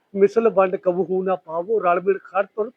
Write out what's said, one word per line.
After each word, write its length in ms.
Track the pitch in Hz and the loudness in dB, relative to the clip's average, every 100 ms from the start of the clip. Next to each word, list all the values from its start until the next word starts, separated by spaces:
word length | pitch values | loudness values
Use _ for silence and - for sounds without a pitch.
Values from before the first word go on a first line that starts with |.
| _ 196 | _ 0
"ਮਿਸਲ 320 | 196 214 226 | 2 4 2
ਵੰਡ 280 | 185 190 190 | 2 2 0
ਕਬਹੂ 460 | 185 175 180 185 | -2 -2 0 -2
ਨਾ 140 | 185 185 | -2 -4
ਪਾਵੋ, 420 | - 160 180 220 | -6 -8 -2 0
ਰਲ 220 | 180 175 | 2 0
ਮਿਲ 180 | 180 190 | 0 -2
ਖੜ 280 | - 185 202 | -4 -4 -4
ਤੁਰ 240 | - 214 | -4 -8